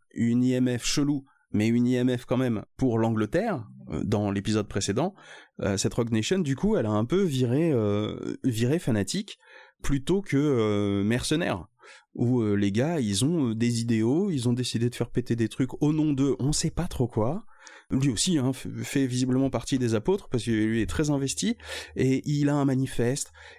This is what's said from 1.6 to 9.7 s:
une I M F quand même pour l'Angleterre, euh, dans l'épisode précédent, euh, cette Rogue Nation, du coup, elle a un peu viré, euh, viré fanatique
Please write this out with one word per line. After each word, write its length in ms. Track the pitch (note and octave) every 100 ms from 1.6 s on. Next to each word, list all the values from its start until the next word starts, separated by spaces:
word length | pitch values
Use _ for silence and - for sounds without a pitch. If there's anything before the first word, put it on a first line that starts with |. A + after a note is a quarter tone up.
| A2
une 180 | A#2+ B2
I 100 | B2+
M 220 | B2+ B2
F 80 | -
quand 120 | B2+
même 260 | B2+ A2 - -
pour 200 | C3 A2+
l'Angleterre, 720 | A2+ A2 G#2+ E3 A3+ D3 G#2+ - -
euh, 100 | D2+
dans 280 | G#2 G#2+ G#2
l'épisode 360 | G2 G2+ G#2+ G#2
précédent, 460 | G2+ G2 G#2 F3+ - - - - -
euh, 180 | G2 F#2+
cette 160 | A2
Rogue 180 | - A#2
Nation, 280 | A2+ G#2+ G3
du 160 | D3 C3
coup, 200 | G3 G#3
elle 100 | A2
a 40 |
un 140 | G#2+ A#2+
peu 160 | F3+
viré, 500 | F#3+ C3 A#2+ C3+ E3+
euh, 640 | B2 G#2+ G2+ G#2+ F2 - -
viré 360 | C3+ G#2+ A#2+ E3
fanatique 580 | - G#2+ G2 F#3 A3+ - - - -